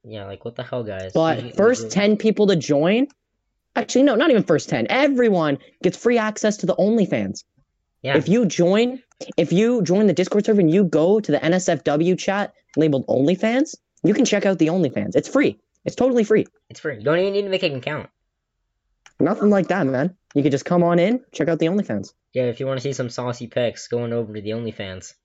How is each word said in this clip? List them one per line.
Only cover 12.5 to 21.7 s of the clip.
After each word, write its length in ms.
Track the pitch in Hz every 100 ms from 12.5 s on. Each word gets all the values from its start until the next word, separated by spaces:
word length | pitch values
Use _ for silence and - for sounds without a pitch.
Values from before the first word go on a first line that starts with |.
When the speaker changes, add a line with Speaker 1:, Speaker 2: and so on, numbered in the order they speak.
| _ _ -
Speaker 2:
labeled 280 | 160 135 -
OnlyFans, 680 | 117 143 180 220 247 311 - _ _
you 100 | 165
can 100 | 233
check 220 | 240 208 196
out 140 | 185
the 80 | 156
OnlyFans. 480 | 185 147 - - 160
It's 120 | -
free. 320 | 269 233 - _ _
It's 120 | - -
totally 280 | 247 240
free. 220 | 214 214 - _ _
Speaker 1:
It's 100 | -
free. 180 | 160 113
You 40 |
don't 160 | 117 170
even 140 | 196
need 80 | 196
to 80 | 202
make 140 | 190
an 120 | 180 135
account. 340 | 131 151 - _ _ _ _ _ _ _ _ _ _ _
Speaker 2:
Nothing 300 | 156 214 208
like 180 | 202 175
that, 200 | 185 135
man. 280 | 131 170 - _ 143
You 60 |
can 100 | 131
just 120 | 135
come 200 | - 175
on 160 | 170 175
in, 200 | 180 247 -
check 160 | - 156
out 100 | 160
the 60 |
OnlyFans. 480 | 165